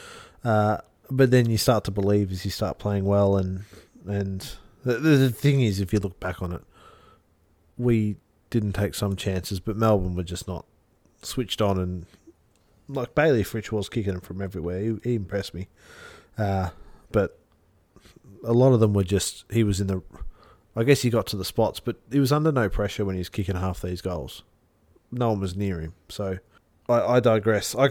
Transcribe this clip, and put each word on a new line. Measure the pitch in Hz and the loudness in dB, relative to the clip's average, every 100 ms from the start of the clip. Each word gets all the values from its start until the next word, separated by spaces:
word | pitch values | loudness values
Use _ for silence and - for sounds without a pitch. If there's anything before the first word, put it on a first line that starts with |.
| - - - - | -20 -20 -20 -6
Uh, | 117 107 107 101 - _ - | 0 2 2 0 -6 _ -4
but | 131 131 | 2 6
then | 127 117 | 6 4
you | 110 | 2
start | - 110 - | 2 2 0
to | |
believe | 104 98 104 98 | 0 2 2 2
as | 92 | -4
you | 98 | -6
start | - 95 - | -4 -6 -4
playing | 104 101 98 | -4 0 2
well. | 101 101 98 | 4 4 2
And, | 92 95 101 - - - - | 0 -6 -10 -20 -20 -16 -6
and | 101 98 95 - - - _ | -4 -4 -6 -10 -16 -20 _
the, | 127 120 | -4 0
the, | 156 | 4
the | 143 131 | 6 4
thing | 113 143 139 | 2 2 4
is, | 117 98 | 2 0
if | 95 | 0
you | 104 | 0
look | 95 - | -2 -6
back | 87 - | -8 -6
on | 90 | -8
it, | 87 - _ - - - _ _ _ _ _ _ - | -8 -14 _ -20 -20 -20 _ _ _ _ _ _ -2
we | 123 113 104 101 _ _ _ | 2 2 0 -4 _ _ _
didn't | 117 104 | -2 -2
take | 95 101 | -2 -4
some | - 101 98 | -2 -4 -2
chances, | 101 92 - 95 | -4 -4 -4 -6
but | - 104 | -6 0
Melbourne | 110 101 92 90 | 2 4 0 -4
were | |
just | 87 92 - | -6 -8 -10
not | - - _ _ _ _ _ | -12 -14 _ _ _ _ _
switched | - - 117 - | -8 -6 -4 0
on, | 101 92 | 0 0
and, | 90 90 82 _ - _ _ _ _ _ - | -2 -6 -12 _ -20 _ _ _ _ _ -12
like, | 135 120 - | -8 -4 0
Bailey | 156 120 | 4 2
Fritsch | 98 113 - | 0 -6 -4
was | 107 98 | -4 -4
kicking | 120 98 | -4 -4
them | 92 | -6
from | - 95 | -8 -8
everywhere. | 98 95 85 90 | -8 -6 -6 -4
He, | 110 110 | -4 -4
he | 123 117 | -4 -4
impressed | 92 101 - | -4 -6 -6
me. | 87 98 _ - - - - _ - | -10 -14 _ -20 -20 -20 -20 _ -4
Uh, | 101 95 95 - - - - | -2 0 -2 -8 -20 -20 -2
but | 107 95 - _ _ _ _ _ _ - _ - 98 | 0 0 -4 _ _ _ _ _ _ -20 _ -20 -10
a | 113 | 0
lot | 120 131 | 4 6
of | 120 | 6
them | 110 | 6
were | 101 92 | 4 2
just, | 98 - - - | 0 0 -8 -4
he | 117 | 0
was | 107 95 | 2 2
in | 98 | -2
the, | 95 - - - - - - _ 113 | -4 -6 -12 -12 -12 -20 -20 _ 0
I | |
guess | 120 135 | 4 4
he | 123 | 4
got | 113 - | 0 -2
to | 101 | -6
the | 92 | -4
spots, | - 107 - | 0 0 -2
but | - - - | -8 -8 -4
he | 139 | 0
was | 131 | 2
under | 147 156 | 2 2
no | 135 101 | 2 0
pressure | - 101 - 98 | 0 -2 -2 -4
when | 92 | -4
he | |
was | 87 | -6
kicking | - 98 90 | -6 -4 -2
half | 92 87 | -4 -4
these | 92 90 | -6 -6
goals. | 92 82 65 - - _ _ _ _ _ _ | -6 -6 -8 -14 -20 _ _ _ _ _ _
No | 120 120 | -2 0
one | 104 | 0
was | 95 92 | -2 -2
near | 98 87 | -4 -4
him. | 80 - - | -8 -12 -14
So | - 98 92 - _ _ _ - | -8 -6 -8 -12 _ _ _ 0
I, | 101 | 2
I | 95 123 | 4 4
digress. | 117 110 110 104 - | 4 4 2 0 -2
I, | 120 135 | 0 2